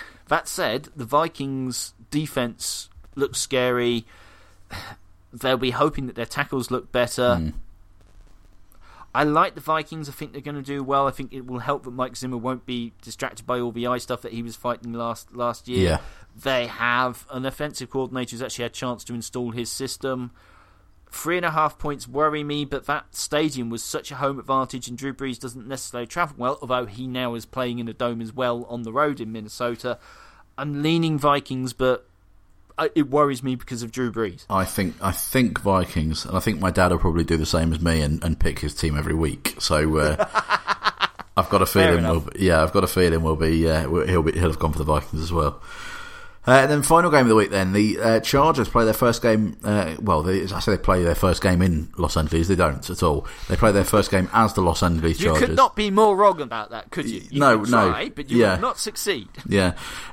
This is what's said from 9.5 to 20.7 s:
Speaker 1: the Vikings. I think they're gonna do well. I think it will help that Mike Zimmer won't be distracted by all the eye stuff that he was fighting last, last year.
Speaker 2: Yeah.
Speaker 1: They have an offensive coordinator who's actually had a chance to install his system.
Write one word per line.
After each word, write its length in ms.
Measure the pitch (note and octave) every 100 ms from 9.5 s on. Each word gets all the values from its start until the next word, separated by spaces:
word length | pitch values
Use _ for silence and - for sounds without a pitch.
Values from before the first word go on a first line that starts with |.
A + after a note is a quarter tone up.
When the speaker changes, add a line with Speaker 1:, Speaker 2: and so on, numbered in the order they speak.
Speaker 1:
the 60 | D#3
Vikings. 480 | D#3 D#3 D3+ D#3+ C#3+
I 40 |
think 200 | - D#3
they're 80 | C#3
gonna 220 | D3 C#3+
do 200 | C3+ C#3+
well. 240 | C3+ C#3 C#3
I 60 |
think 200 | C3+ C3
it 140 | C3 B2+
will 140 | B2
help 240 | C3 C#3+
that 80 | B2+
Mike 240 | B2 B2+ A#2+
Zimmer 200 | B2+ A#2+
won't 300 | B2 B2+ -
be 260 | A#2+ A#2 -
distracted 440 | A2+ - C3 - -
by 140 | B2
all 100 | A#2+
the 160 | A#2 A#2+
eye 120 | B2
stuff 240 | - A#2+
that 100 | A#2+
he 100 | A#2
was 140 | A#2 -
fighting 360 | B2 A#2 A#2
last, 420 | A#2 A#2 A#2 - A#2+
last 320 | A#2+ A#2 B2
year. 160 | B2
Speaker 2:
Yeah. 140 | F2 D#2 - - - A2
Speaker 1:
They 300 | C#3 B2+ A#2
have 580 | A2 A#2+ B2 B2+ A#2+ -
an 160 | C3 C3
offensive 440 | - D3+ - B2
coordinator 420 | C3 C3 B2+ B2
who's 100 | A#2
actually 220 | B2+ -
had 80 | A#2+
a 20 |
chance 300 | - B2+ A#2
to 100 | -
install 380 | A#2 - B2+ A#2+
his 180 | A#2 A2+
system. 640 | - C3 - C3+ B2+ B2 - _ - _